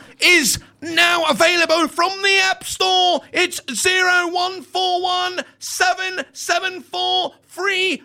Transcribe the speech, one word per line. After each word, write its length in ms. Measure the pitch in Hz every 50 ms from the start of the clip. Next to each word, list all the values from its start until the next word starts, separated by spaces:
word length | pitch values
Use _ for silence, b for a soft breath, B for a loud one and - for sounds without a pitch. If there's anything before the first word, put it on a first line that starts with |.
| B B B B
is 380 | - 339 359 339 285 196 - - B B B B
now 440 | - 330 330 330 349 339 349 339 330
available 600 | 311 285 - 330 330 349 349 330 320 320 339 330 285
from 220 | - - 339 370 392 392 392
the 160 | 392 392 392 381
App 220 | 381 370 381 -
Store. 560 | - - - 381 370 370 370 370 359 349 277 B B B
It's 280 | 320 359 359 349 - - - 254
zero 560 | 196 - 370 370 370 370 359 359 359 349 349
one 340 | 349 359 359 370 370 370 -
four 380 | - - 359 370 370 359 359 359
one 380 | 370 359 359 359 359 359 349 - b b b
seven 680 | - - - - 349 370 359 370 370 370 370 359 269 - _
seven 480 | - - - 339 349 381 370 370 359
four 540 | - - - 359 359 359 370 370 359 - - _ _
three 520 | _ - 330 359 392 392 370 381 381 302 - -